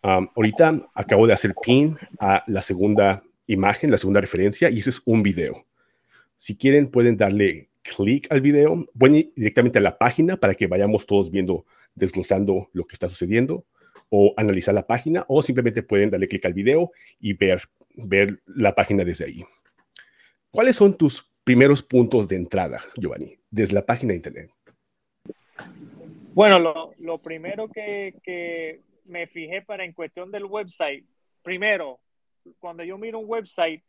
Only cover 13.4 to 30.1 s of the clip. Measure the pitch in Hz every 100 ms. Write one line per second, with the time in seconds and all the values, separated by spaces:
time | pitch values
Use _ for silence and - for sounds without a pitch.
13.4 | 135 170 _ _ _ _ _ 101 101 -
14.4 | 107 95 104 101 - 117 156 175 - 139
15.4 | - 127 117 110 - 101 104 95 95 98
16.4 | 90 90 107 151 170 _ _ _ 104 95
17.4 | 95 95 - _ _ - 107 98 101 98
18.4 | _ 92 101 - - 101 87 82 67 60
19.4 | - _ _ _ _ _ _ _ _ _
20.4 | _ 214 254 - 202 196 151 - _ _
21.4 | - 123 139 143 - 127 120 120 98 92
22.4 | 90 98 85 60 - - 87 - - _
23.4 | _ 104 104 101 - 123 120 90 - -
24.4 | 80 _ _ _ _ _ _ _ - -
25.4 | _ - - - - - - - - 165
26.4 | 214 190 165 156 - _ 165 165 160 160
27.4 | 170 202 220 214 208 202 196 _ - 175
28.4 | 170 165 160 160 _ _ _ 175 170 170
29.4 | 156 190 196 202 180 170 160